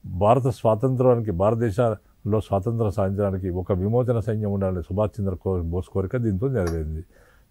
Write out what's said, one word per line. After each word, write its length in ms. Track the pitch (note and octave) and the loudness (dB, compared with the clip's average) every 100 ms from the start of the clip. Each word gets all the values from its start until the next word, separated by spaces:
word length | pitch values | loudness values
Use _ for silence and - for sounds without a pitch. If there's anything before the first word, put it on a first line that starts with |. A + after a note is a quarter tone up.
| G2 | -10
భారత 420 | F2+ G#2 B2 B2+ | 0 4 4 2
స్వాతంత్రానికి, 840 | - A2+ G#2+ C3 B2+ B2+ A#2 G#2+ | 0 0 2 0 2 4 4 0
భారతదేశంలో 1080 | E2 G2+ A2+ A#2 F#2 A#2 G#2 _ _ G2+ A2 | 2 2 2 0 2 0 0 _ _ -2 -2
స్వాతంత్రం 520 | - D3 A#2 A#2 G#2+ | 0 -2 0 -2 -2
సాధించడానికి 580 | G2+ F#2+ G2 G2+ F#2+ F#2 | 0 -2 0 -2 -2 -4
ఒక 220 | F2 F2+ | -4 -2
విమోచన 480 | F#2 G2 A#2+ A#2+ A#2 | 0 2 0 0 0
సైన్యం 320 | A#2 A2 G#2 | -2 -2 -2
ఉండాలని 300 | G2 F#2+ F2+ | 0 -2 -2
సుభాష్ 380 | D#2+ F#2 G#2+ - | -4 -2 -2 -2
చంద్ర 120 | F#2+ | -4
కో-, 280 | E2+ G2 F#2 | -2 -2 -2
బోస్ 260 | E2+ F2 - | -2 -4 -4
కోరిక 300 | G2 F#2+ B2+ | -4 -4 -2
దీంతో 300 | A2+ F#2 C3+ | -2 -2 -2
నెరవేరింది. 580 | A#2+ F2 E2 D#2 D#2 - _ _ _ _ | 0 -2 -2 -4 -8 -12 _ _ _ _